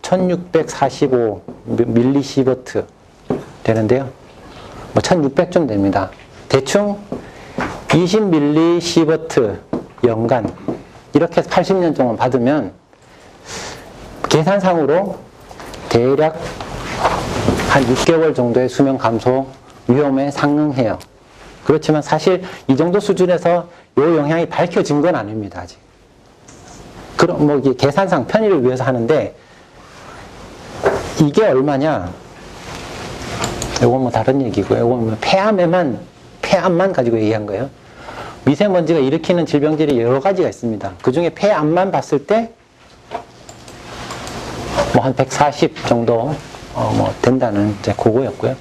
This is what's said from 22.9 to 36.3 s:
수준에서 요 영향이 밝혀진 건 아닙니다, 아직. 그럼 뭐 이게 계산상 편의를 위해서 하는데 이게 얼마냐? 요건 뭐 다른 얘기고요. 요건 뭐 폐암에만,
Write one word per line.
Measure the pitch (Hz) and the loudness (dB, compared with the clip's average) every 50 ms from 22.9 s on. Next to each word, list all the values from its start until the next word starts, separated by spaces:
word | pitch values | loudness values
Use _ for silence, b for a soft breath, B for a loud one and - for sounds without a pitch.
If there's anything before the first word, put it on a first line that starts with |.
| 180 208 | 2 0
수준에서 | 202 - 190 170 180 175 180 160 - 170 175 175 165 B B B B B _ - | 2 0 2 2 2 2 2 2 2 2 2 2 0 B B B B B _ 2
요 | 139 165 170 | 2 4 4
영향이 | 156 143 143 160 127 143 | 2 2 2 0 0 -2
밝혀진 | 165 - 143 165 175 180 214 175 - 147 147 | -2 -2 -2 -2 0 0 -2 0 2 0 2
건 | 143 180 170 | 2 2 0
아닙니다, | 131 104 101 110 110 104 95 87 90 | -2 -4 -6 -6 -8 -8 -8 -10 -14
아직. | 92 90 - - _ _ _ _ _ _ _ _ _ - - _ - - - - - - - - - - - - - - - | -16 -16 -20 -20 _ _ _ _ _ _ _ _ _ -20 -20 _ -20 -20 -20 -20 -20 -20 -20 -20 -20 -20 -20 -20 -20 -12 2
그럼 | - 175 165 - - 147 | 2 2 2 4 2 2
뭐 | 147 147 | 2 2
이게 | 139 127 135 123 | 4 2 2 2
계산상 | - - 139 143 196 196 185 180 151 - | 2 0 2 2 2 0 2 0 -2 0
편의를 | - - 220 220 208 190 147 120 | 0 0 2 2 4 2 4 2
위해서 | 127 127 127 127 | 0 0 0 -2
하는데 | 135 131 120 113 117 156 139 104 - - B B B B B B B B B B - - - - - - - - - - - - - - - - - - - - - - - - - - - | -2 0 -2 0 2 2 0 0 -4 -8 B B B B B B B B B B -20 -20 -20 -20 -20 -20 -20 -20 -20 -20 -20 -20 -20 -20 -20 -18 -16 -12 -2 -2 0 0 -2 -6 -8 0 2
이게 | 156 143 139 214 220 | 2 4 4 4 4
얼마냐? | 196 139 131 135 151 143 131 143 160 143 107 90 90 87 - - - - - - - - - - - - - - - - - - - - - - - - - - - - - - - - - 120 | 4 4 4 2 2 0 0 0 0 0 -2 -4 -8 -12 -14 -20 -20 -20 -20 -20 -20 -20 -18 -16 -16 -14 -14 -14 -14 -14 -14 -12 -12 -12 -12 -10 -10 -6 -6 -6 -6 -6 -8 -8 -8 -2 0 2
요건 | 120 123 131 | 2 2 2
뭐 | 131 123 | 0 0
다른 | - 113 113 131 135 139 | 0 0 2 2 2 2
얘기고요. | 131 113 90 104 95 - - 117 | 0 0 0 -2 0 0 0 2
요건 | 117 117 127 123 113 | 2 2 2 0 0
뭐 | 110 107 104 | -2 -4 -4
폐암에만, | - - 170 190 196 220 214 185 175 165 180 185 170 139 107 92 - - - - - - | 0 0 2 2 2 2 2 2 2 2 2 2 0 0 -4 -6 -10 -18 -20 -20 -20 -20